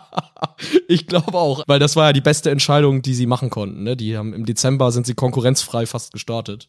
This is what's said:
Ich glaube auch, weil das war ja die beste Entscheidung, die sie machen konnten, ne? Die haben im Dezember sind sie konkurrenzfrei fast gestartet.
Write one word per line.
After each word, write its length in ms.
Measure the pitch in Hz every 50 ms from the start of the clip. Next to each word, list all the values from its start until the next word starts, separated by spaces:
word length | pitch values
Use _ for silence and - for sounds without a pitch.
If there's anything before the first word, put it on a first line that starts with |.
| _ _ - - - - _ - - - _ - - - 302 370 - -
Ich 180 | 175 160 -
glaube 320 | - 175 170 - - 180 180
auch, 260 | 165 143 131 147 -
weil 120 | - 143 139
das 180 | 143 147 147
war 120 | 156 156 151
ja 40 |
die 80 | 139 139
beste 300 | - 147 151 - - 156
Entscheidung, 500 | 143 139 - - 143 147 147 139 135 131
die 140 | 127 135 127
sie 120 | 123 123
machen 220 | 117 123 - 135 120
konnten, 340 | - 107 101 98 - -
ne? 140 | 101 117 127
Die 200 | 123 110 107 110
haben 180 | 107 104 110 92
im 100 | 107 113
Dezember 480 | 113 110 - - 131 139 135 131 123
sind 140 | 117 123 117
sie 80 | 123 117
konkurrenzfrei 720 | - 131 123 117 135 117 127 139 - - - - 117 113
fast 260 | - - 113 - -
gestartet. 560 | - 107 - - 113 113 107 107 101 107 -